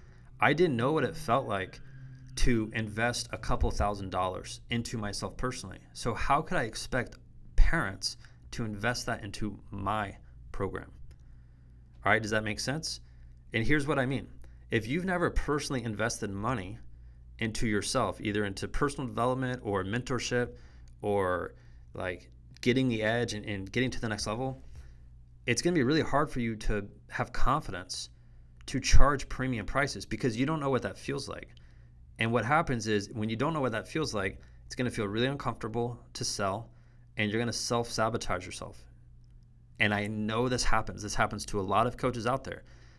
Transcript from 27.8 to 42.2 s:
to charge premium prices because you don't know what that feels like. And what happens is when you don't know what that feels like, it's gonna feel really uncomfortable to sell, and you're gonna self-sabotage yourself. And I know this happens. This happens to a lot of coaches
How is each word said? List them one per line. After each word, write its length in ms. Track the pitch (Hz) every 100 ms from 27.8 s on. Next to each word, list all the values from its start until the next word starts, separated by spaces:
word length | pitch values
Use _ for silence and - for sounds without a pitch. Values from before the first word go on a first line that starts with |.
| - - - - - - - - -
to 120 | 131
charge 480 | - - 135 139 -
premium 380 | - 131 113 98
prices 400 | 135 139 101 -
because 320 | - 131 110
you 80 | 135
don't 140 | 160
know 100 | 139
what 140 | 123
that 160 | 98 -
feels 280 | - 139 -
like. 280 | - - - - - - - - -
And 120 | 113
what 140 | 117 110
happens 420 | 151 131 117 107
is 240 | 104 95
when 160 | 113 110
you 60 | 113
don't 180 | 147
know 80 | 160
what 120 | 123
that 140 | 110 -
feels 240 | 160 143
like, 300 | 107 98 - - - -
it's 80 |
gonna 160 | - 123
feel 160 | 117 101
really 220 | 110 131
uncomfortable 760 | 139 127 113 113 117 120 117 -
to 120 | - 117
sell, 460 | - 98 104 - - - - - -
and 140 | 104
you're 100 | 113
gonna 140 | 120
self-sabotage 920 | 113 - 120 117 - 110 113 - 90
yourself. 400 | 92 - 95 - - - - - - - - - - -
And 140 | 104
I 140 | 104 104
know 420 | 107 107 113 127
this 140 | 123
happens. 400 | - 110 110 95
This 100 | 104
happens 320 | - 107 104 -
to 140 | 104
a 20 |
lot 240 | 95 98 120
of 100 | 120
coaches 300 | 127 117